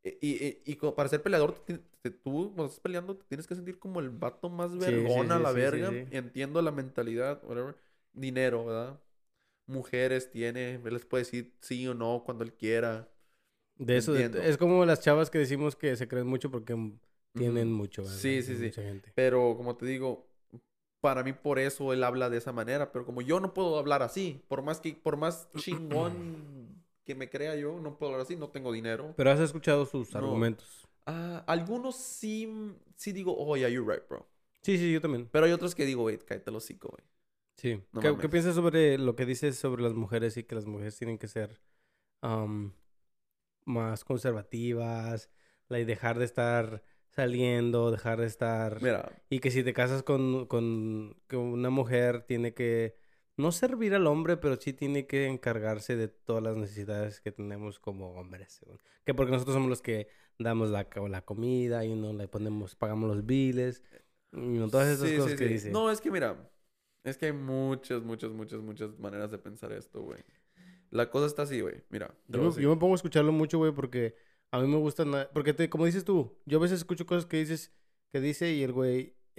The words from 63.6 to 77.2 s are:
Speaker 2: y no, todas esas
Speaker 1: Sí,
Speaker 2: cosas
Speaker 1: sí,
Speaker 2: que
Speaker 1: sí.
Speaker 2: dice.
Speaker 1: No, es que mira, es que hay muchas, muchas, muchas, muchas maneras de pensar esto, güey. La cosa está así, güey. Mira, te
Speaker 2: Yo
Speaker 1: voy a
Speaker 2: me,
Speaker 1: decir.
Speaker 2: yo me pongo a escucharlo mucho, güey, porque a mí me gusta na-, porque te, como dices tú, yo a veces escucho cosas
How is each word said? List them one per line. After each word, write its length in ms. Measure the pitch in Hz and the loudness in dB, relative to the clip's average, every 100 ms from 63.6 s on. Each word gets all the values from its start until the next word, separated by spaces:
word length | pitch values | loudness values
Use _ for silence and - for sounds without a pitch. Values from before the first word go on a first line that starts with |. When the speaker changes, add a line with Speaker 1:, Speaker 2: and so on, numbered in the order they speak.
| 127 123 - - _ _ _ | -2 -4 -16 -20 _ _ _
Speaker 2:
y 60 | 131 | -8
no, 320 | 123 120 110 | -2 0 4
todas 180 | 131 143 | 4 4
esas 220 | 139 156 | 4 2
Speaker 1:
Sí, 60 | 151 | 2
Speaker 2:
cosas 140 | 139 | 2
Speaker 1:
sí, 40 | 139 | 2
Speaker 2:
que 100 | 120 | 2
Speaker 1:
sí. 60 | |
Speaker 2:
dice. 180 | 113 104 | 0 0
Speaker 1:
No, 180 | 208 220 | 0 0
es 80 | 220 | 0
que 100 | 320 | 0
mira, 380 | 185 120 - - _ _ _ _ _ | 0 0 -2 -14 _ _ _ _ _
es 140 | 127 135 | -8 -4
que 100 | 160 | -4
hay 60 | |
muchas, 680 | 143 135 131 135 131 - 123 | -2 -2 0 0 -2 -2 -4
muchas, 280 | 113 113 113 | -4 -6 -6
muchas, 280 | 110 107 110 | -8 -10 -10
muchas 360 | 110 107 107 - | -10 -8 -10 -8
maneras 320 | 101 101 107 | -10 -6 -8
de 60 | 104 | -8
pensar 340 | 101 107 110 | -12 -14 -10
esto, 300 | 104 - - | -10 -12 -12
güey. 180 | 107 - - _ _ _ - - _ | -12 -12 -18 _ _ _ -20 -20 _
La 180 | 113 120 | -2 0
cosa 180 | 139 147 | 2 2
está 160 | 147 | 0
así, 180 | 143 127 | -2 -2
güey. 220 | 98 - - | -4 -6 -10
Mira, 180 | 107 95 | -8 -8
te 60 | - - | -14 -4
Speaker 2:
Yo 60 | 120 | 2
Speaker 1:
voy 0 | |
a 40 | |
Speaker 2:
me, 40 | 165 | 2
Speaker 1:
decir. 140 | - | 4
Speaker 2:
yo 60 | 143 | 4
me 40 | 160 | 6
pongo 160 | 180 | 4
a 20 | 185 | 4
escucharlo 360 | 165 151 151 | 2 4 4
mucho, 260 | 156 156 165 | 4 2 4
güey, 140 | 160 | 2
porque 440 | 139 131 123 113 - _ _ _ | 2 -4 -2 -2 -4 _ _ _
a 80 | 127 | 0
mí 80 | 135 | 4
me 100 | 151 | 4
gusta 280 | 151 143 151 | 2 0 0
na-, 240 | 139 135 | 0 0
porque 200 | 151 143 | 0 0
te, 160 | 147 165 | 2 0
como 160 | 156 170 | 2 2
dices 180 | 185 | 2
tú, 320 | 180 185 117 - - | 2 2 2 -8 0
yo 120 | 156 | 2
a 40 | |
veces 180 | 175 180 | 4 0
escucho 260 | 165 170 170 | -2 -4 0
cosas 200 | 175 | 0